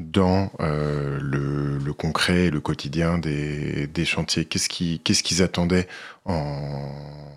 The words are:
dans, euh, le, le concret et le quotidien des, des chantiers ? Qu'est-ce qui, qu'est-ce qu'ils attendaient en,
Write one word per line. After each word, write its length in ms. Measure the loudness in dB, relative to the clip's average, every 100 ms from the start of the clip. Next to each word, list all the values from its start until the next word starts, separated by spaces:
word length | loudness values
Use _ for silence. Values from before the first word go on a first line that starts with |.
dans, 500 | -2 4 4 4 2 -2
euh, 600 | -2 0 0 0 -2 -2
le, 580 | -2 0 0 0 0 0
le 140 | -2
concret 540 | -2 -2 0 4 4 4
et 40 |
le 100 | 2
quotidien 580 | 0 -4 -2 0 2 2
des, 680 | 0 -2 -2 -2 -4 -4 -2
des 180 | -2
chantiers ? 420 | 0 0 0 -2 -2
Qu'est-ce 220 | -2 -2
qui, 300 | -2 -2 0
qu'est-ce 180 | 2 2
qu'ils 200 | 2 2
attendaient 440 | 2 2 4 4 2 -6 -16 -12
en, 680 | -4 -2 -2 -4 -6 -6 -8 -10 -12 -14 -16